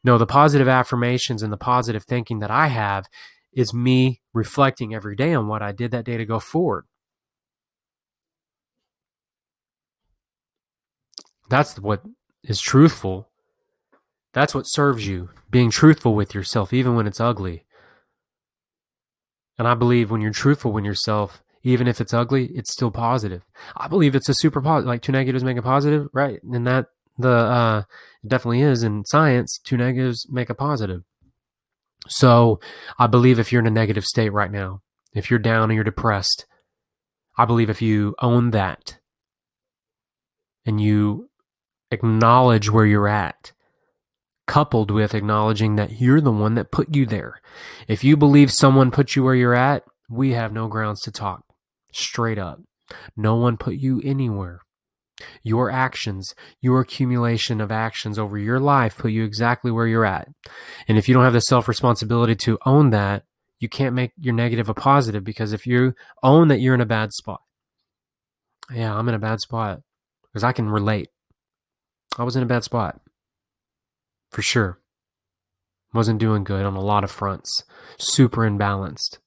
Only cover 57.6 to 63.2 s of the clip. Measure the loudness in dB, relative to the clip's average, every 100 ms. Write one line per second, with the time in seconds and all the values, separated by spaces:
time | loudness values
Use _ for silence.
57.6 | -4 -4 -4 -6 -8 -6 -6 -6 -2 0
58.6 | 2 2 0 -2 -4 -2 -4 -2 -2 0
59.6 | -2 -2 0 2 0 -2 -10 -20 -20 -20
60.6 | -20 -12 0 2 4 6 6 4 2 0
61.6 | 0 -2 0 0 -2 0 0 0 -2 -2
62.6 | 2 4 4 2 0 -4